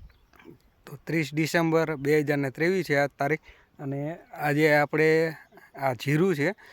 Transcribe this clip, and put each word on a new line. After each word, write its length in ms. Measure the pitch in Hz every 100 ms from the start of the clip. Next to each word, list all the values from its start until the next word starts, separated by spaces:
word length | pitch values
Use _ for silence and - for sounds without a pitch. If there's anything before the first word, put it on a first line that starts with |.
| - _ _ _ - - _ _ -
તો 60 | 139
ત્રીસ 240 | - 160 139
ડિસેમ્બર 640 | 147 156 175 165 160 160 147
બે 260 | 143 151
હજાર 160 | 147 143
ને 120 | 139
ત્રેવીસ 360 | 123 165 190 156
છે 100 | 143
આ 100 | 143
તારીખ. 360 | - 143 156 - - _ -
અને 400 | 139 139 147 175 -
આજે 320 | - 147 147 156
આપણે 340 | 147 143 151 156 160 160 147 - - -
આ 200 | - 135
જીરું 400 | 117 139 151 190
છે, 140 | 147 151 214 -